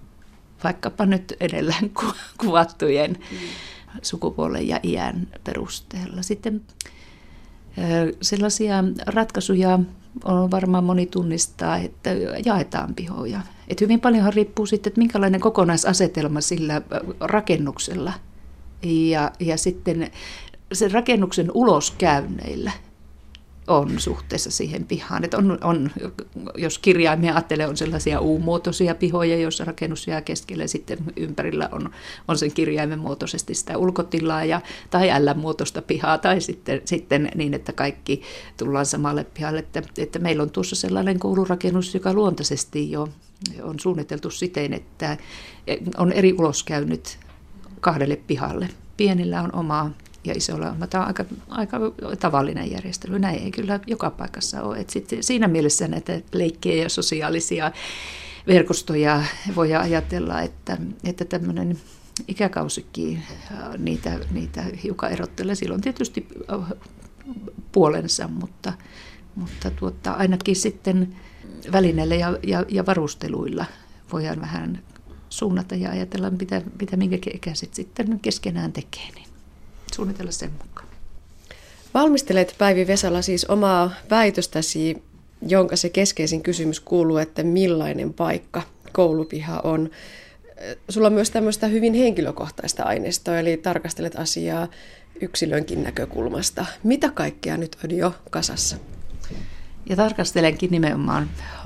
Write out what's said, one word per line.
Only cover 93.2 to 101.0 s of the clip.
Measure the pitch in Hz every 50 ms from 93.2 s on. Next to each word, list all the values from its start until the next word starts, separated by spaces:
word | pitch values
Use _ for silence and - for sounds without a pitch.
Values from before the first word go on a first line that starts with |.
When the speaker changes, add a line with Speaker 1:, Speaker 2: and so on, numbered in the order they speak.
| - 175 170 170
Speaker 2:
eli | 165 170 165
tarkastelet | 160 - 185 175 175 165 165 - - 165 170 - -
asiaa | 165 160 - 170 165 165 165 165 170 170 - - - - - - - - - -
yksilönkin | 196 180 - - 165 156 143 151 156 - 175 156 143
näkökulmasta. | 127 - - 127 139 - - 113 120 - - 196 - - - 185 - - - -
Mitä | 214 262 277 - 277
kaikkea | - - 156 147 147 - - 170 156
nyt | 165 165 160 - - -
on | 160 175
jo | 170 160 180 175 - - -
kasassa? | - 165 170 - - - - - - - - - - - - - - - - - - - - - - - - - - - - -
Speaker 1:
Ja | 190
tarkastelenkin | 185 214 220 220 - 175 - - 180 165 160 156 - 190 175
nimenomaan, | 175 165 160 151 151 147